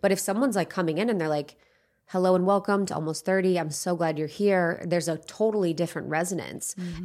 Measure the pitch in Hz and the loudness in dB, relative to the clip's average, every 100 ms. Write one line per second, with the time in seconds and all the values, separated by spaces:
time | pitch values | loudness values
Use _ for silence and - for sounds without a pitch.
0 | 202 185 - 196 269 202 165 - 175 160 | 2 0 0 0 2 2 -2 0 -2 0
1 | 220 214 160 151 147 - _ _ _ _ | 0 0 0 0 -2 -10 _ _ _ _
2 | _ 185 185 185 180 196 185 202 196 160 | _ 0 4 4 4 2 2 0 0 -2
3 | 156 156 - 190 190 180 156 147 - 175 | -4 -6 0 2 2 2 0 -4 -4 0
4 | 165 151 151 151 202 190 175 175 175 170 | 0 0 -4 0 2 4 2 0 -2 -2
5 | 156 160 - - 214 214 180 165 170 170 | 0 -4 -6 -2 0 2 0 0 -2 -4
6 | - 151 175 185 85 - - - 180 165 | -4 -2 -2 -4 -6 -8 -10 -8 -8 -8